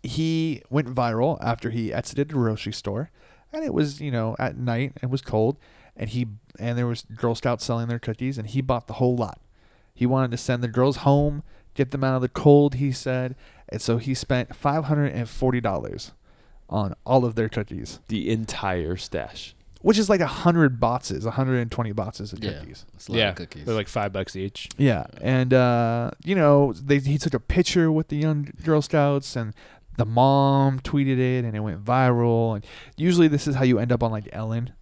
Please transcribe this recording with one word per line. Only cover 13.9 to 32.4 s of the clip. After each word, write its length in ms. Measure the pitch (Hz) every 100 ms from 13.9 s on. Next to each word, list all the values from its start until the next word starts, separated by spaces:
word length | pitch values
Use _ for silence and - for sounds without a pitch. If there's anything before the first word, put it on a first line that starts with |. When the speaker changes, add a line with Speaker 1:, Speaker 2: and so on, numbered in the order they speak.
| 117
Speaker 1:
he 160 | 123
spent 400 | 127 - 127 120 -
five 280 | 143 151
hundred 280 | 143 147 143
and 160 | 90 113
forty 320 | - 131 123
dollars 520 | 110 87 53 50 - - _ _ _ - -
on 260 | 107 101 -
all 200 | - 131
of 100 | 123
their 140 | 110 110
cookies. 520 | - 104 95 - - -
Speaker 2:
The 220 | 110 73
entire 680 | 113 110 - 98 90 80 92
stash. 580 | - 82 57 - - - - -
Speaker 1:
Which 160 | 180 220
is 100 | 202
like 120 | 196
a 60 | 160
hundred 520 | - 175 170 147 120
boxes, 460 | 117 127 - - 110
a 60 |
hundred 240 | 131 131 127
and 120 | 117
twenty 220 | - 113
boxes 400 | 104 101 - 104
of 100 | 98
Speaker 3:
Yeah, 160 | 107 73
Speaker 1:
cookies. 260 | 78 - -
Speaker 3:
it's 140 | - -
a 40 |
lot 60 | 113
Speaker 4:
Yeah, 100 | 104
Speaker 3:
of 40 | 90
cookies. 280 | 87 - 147
Speaker 4:
they're 80 |
like 140 | 110 98
five 240 | 113 101
bucks 220 | 95 92 95
each. 320 | 98 - - -
Speaker 1:
Yeah, 280 | 139 98 - -
and, 320 | - 131 127
uh, 580 | 131 123 120 117 117 117 -
you 100 | - 190
know, 360 | 147 143 143
they, 260 | 90 139 139
he 180 | 135 143
took 160 | 165
a 60 | 135
picture 500 | - 185 175 180 160
with 160 | 156 160
the 80 | 147
young 360 | 156 151 147 -
Girl 160 | 160 151
Scouts, 540 | 143 156 143 139 - 127
and 160 | 110 - - - - -
the 60 | 110
mom 720 | 117 135 139 135 139 139 131
tweeted 380 | - 147 135 127
it, 260 | 127 127
and 100 | 120 107
it 40 |
went 240 | 107 85
viral. 680 | 104 127 131 120 120 113